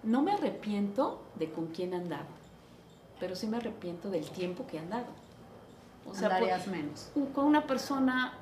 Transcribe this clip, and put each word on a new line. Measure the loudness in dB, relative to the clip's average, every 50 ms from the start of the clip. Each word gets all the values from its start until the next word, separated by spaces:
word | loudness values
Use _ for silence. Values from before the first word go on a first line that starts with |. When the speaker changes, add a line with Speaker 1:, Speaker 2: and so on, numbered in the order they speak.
Speaker 1:
no | 2 4 4 4
me | 6 4
arrepiento | 4 2 2 0 -2 -2 -4 -2 0 2 0 0 2 2 0 0 0 -6 -14 -14 -4 -4
de | -4 -4
con | -2 -4 -4 -4
quién | -2 -4 -4 -2
he | -2
andado, | -4 -4 -4 -6 -6 -8 -10 -14 -18 -20 -20 -20 -20 -20 -20 -20 -20 -20 -20 -20 -20 -20 -20 -10 -8
pero | -6 -6 -4
sí | -4 -4
me | -2 -2 -2
arrepiento | -2 -4 -6 -6 -8 -8 -8 -6 -6 -2
del | -2 -2 -2 -2
tiempo | -6 -4 -4 -4 -2 -4 -8
que | -8 -6 -8
he |
andado. | -6 -4 -4 -4 -6 -6 -12 -16 -18 -20 -20 -20 -20 -20 -20 -20 -20 -20 -20 -20 -20 -20 -20 -18 -16 -10
O | -4
sea, | 0 2
Speaker 2:
Andarías | 4 4 4 4 4 4 2 0
Speaker 1:
por | -2
Speaker 2:
menos. | -4 -4 -4 -4 -6 -10 -14 -4 0 0 0 0
Speaker 1:
con | 2 4 6
una | 8 6 6 6 4
persona | 0 0 0 -2 0 4 4 4 4 2 0 0 -4 -10